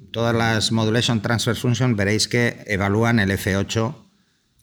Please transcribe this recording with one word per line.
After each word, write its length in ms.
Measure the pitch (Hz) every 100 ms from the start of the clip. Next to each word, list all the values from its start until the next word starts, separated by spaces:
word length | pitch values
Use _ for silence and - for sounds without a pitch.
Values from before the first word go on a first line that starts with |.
| -
Todas 220 | 113 117
las 380 | 117 117 110 -
modulation 500 | 113 110 117 117 113
transfer 340 | 117 117 - 107
function 400 | 127 113 127 104
veréis 320 | 98 107 -
que 360 | 123 120 - -
evalúan 520 | 98 98 104 113 117
el 100 | 95
F 260 | 95 101 98
ocho 540 | 101 113 113 156 - _ _ _ _ _